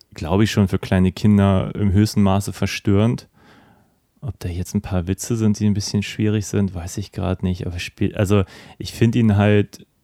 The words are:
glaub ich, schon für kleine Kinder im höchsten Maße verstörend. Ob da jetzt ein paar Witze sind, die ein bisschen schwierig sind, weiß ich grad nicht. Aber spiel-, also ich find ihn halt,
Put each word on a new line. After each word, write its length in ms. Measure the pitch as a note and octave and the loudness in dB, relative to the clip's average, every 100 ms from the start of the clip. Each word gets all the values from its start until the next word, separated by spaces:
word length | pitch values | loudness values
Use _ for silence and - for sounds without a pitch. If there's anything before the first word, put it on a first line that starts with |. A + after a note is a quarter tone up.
| _ | _
glaub 260 | - G#2 G2 | -12 -2 0
ich, 100 | G#2+ | 2
schon 180 | - G2 | 2 2
für 100 | F#2 | 0
kleine 340 | - F#2+ F#2 | 0 2 2
Kinder 580 | - G#2 G2+ G2 G2 - | 2 2 4 4 2 -2
im 180 | - G2+ | -2 0
höchsten 300 | G2 G#2+ G#2+ | 2 2 2
Maße 300 | G2 G2 G2 | 2 2 -2
verstörend. 760 | - F#2+ - - G2 A2+ C3+ - _ _ _ _ _ _ _ _ _ | -6 -6 -4 0 2 2 -2 -10 _ _ _ _ _ _ _ _ _
Ob 180 | C3 - | -12 -10
da 80 | F2+ | -10
jetzt 260 | E2+ F2 | -8 -6
ein 80 | G#2 | -6
paar 240 | - F#2 E2+ | -4 -4 -2
Witze 300 | F#2+ - A#2 | -6 -4 0
sind, 240 | A2 G#2 | 0 2
die 60 | G#2+ | 0
ein 80 | |
bisschen 280 | G2+ - G#2 | 0 -2 -4
schwierig 440 | - - G#2+ A2 G2+ | -4 -2 0 0 -2
sind, 280 | G#2 G2 | -2 -2
weiß 240 | F2+ F2+ - | -4 -10 -10
ich 140 | F#2+ | -10
grad 300 | - F#2 F#2 | -6 -4 -2
nicht. 240 | F2+ F2+ - | -2 -4 -6
Aber 120 | F2 | -8
spiel-, 360 | - - - - | -10 -4 -4 0
also 280 | F#2+ G#2 F#2 - - - | 2 2 0 -8 -20 -14
ich 140 | - | -10
find 220 | - A#2 | 0 2
ihn 220 | A#2+ A2+ G2+ | 4 2 4
halt, 500 | G#2 G#2 G2 - - _ | 4 4 2 -6 -20 _